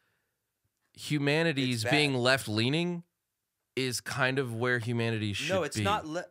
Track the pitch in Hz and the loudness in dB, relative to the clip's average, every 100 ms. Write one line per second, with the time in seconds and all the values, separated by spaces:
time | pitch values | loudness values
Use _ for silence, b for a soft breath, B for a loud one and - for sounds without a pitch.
0 | _ _ _ _ _ _ _ _ _ - | _ _ _ _ _ _ _ _ _ -16
1 | - 147 143 151 170 139 131 120 110 147 | -4 0 2 2 2 2 0 0 2 2
2 | 147 131 123 131 113 107 120 151 175 175 | 2 4 4 4 2 0 2 2 -2 -4
3 | - _ _ _ _ _ _ - 131 120 | -10 _ _ _ _ _ _ -4 -2 -4
4 | - 135 127 131 127 113 123 123 113 117 | -6 0 0 0 -2 -2 0 0 0 -2
5 | 117 113 104 98 139 190 147 110 107 208 | 0 0 -2 -4 -2 -2 -2 -2 0 0
6 | 156 165 - | -2 -8 -8